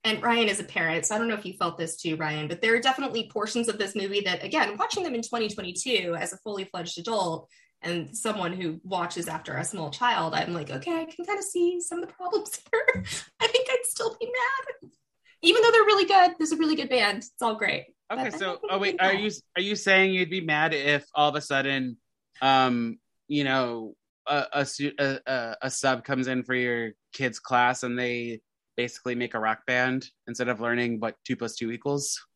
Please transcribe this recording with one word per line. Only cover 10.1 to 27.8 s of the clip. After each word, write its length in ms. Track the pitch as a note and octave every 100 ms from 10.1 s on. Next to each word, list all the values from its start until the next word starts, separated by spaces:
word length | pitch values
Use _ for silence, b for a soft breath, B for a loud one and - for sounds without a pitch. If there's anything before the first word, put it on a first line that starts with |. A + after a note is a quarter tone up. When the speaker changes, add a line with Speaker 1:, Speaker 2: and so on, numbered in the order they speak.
| A#3 E3
Speaker 1:
I'm 200 | D#3+ E3
like, 180 | E3+ D3
"Okay, 300 | - - E4
I 40 | D#4+
can 200 | - F4
kinda 180 | G4+
see 360 | G4+ F4+ F4 F4+
some 200 | E4+ E4+
of 60 | -
the 60 |
problems 460 | - F#4 G#4+ G#4 - -
<laughs> 60 |
here." 320 | A4+ B4+ B4+ B B B _
I 80 | A4+
think 200 | B4+ B4+
I'd 160 | B4+ -
still 300 | - A4+ A4+
be 60 | A#4
mad. 680 | B4+ B4 C5+ C5+ - - _ _ _ b b
Even 200 | E4 A4
though 100 | A4+
they're 120 | A4+
really 220 | G#4 G4+ F#4
good, 260 | G4 F4+ F4
there's 120 | D#4
a 40 | D#4
really 180 | D#4 D#4
good 140 | C#4
band. 280 | B3+ G#3 G3+
It's 120 | - -
all 140 | A#3 G#3+
great. 300 | G#3 - - _ _
But 80 | A#3+
Speaker 2:
Okay, 80 | C4
Speaker 1:
I 20 |
Speaker 2:
so, 60 | -
Speaker 1:
think 220 | F#3+ F3 -
Speaker 2:
oh, 40 | F#3+
Speaker 1:
I'd 60 |
Speaker 2:
wait, 100 | G3+
Speaker 1:
be 60 | F3
Speaker 2:
are 120 | F#3
Speaker 1:
mad. 80 | G3
Speaker 2:
you, 100 | G#3+ G#3 _ -
are 40 |
you 140 | G3 G3+
saying 380 | G3 F#3+ F#3+
you'd 160 | F#3 F3
be 100 | F#3
mad 320 | E3 D3+ D#3+
if 320 | D3+ C#3 C#3+ -
all 160 | - D3
of 60 | D3
a 60 |
sudden, 560 | C#3+ C#3 C3+ C3+ B2+ A#2 _ _ _ -
um, 560 | C3+ C3+ C3 A#2+ A#2 A2+ _ _ _
you 160 | D3
know, 500 | C#3 C3+ B2 A#2 A2 - _ _ -
a, 180 | C#3+ -
a 120 | C#3+ C#3
su-, 280 | - C#3+ C#3+
a, 220 | C#3 C3+ -
a, 280 | C3 A#2 A2+
a 60 | C3+
sub 340 | - C3+ B2+
comes 240 | - C3+ C3
in 160 | B2+
for 120 | B2 B2+
your 360 | B2 A#2+ A#2 - _
kid's 240 | - C3 A2
class 440 | - B2 B2 B2+